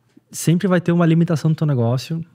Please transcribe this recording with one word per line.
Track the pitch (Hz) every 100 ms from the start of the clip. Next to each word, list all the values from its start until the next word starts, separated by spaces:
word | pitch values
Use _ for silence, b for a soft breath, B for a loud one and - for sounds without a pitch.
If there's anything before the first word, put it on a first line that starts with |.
| B _ _
sempre | - - 175 196
vai | 180
ter | 175
uma | 170 170
limitação | 165 170 156 160
no |
teu | 156 156
negócio, | 131 117 131 - 165 165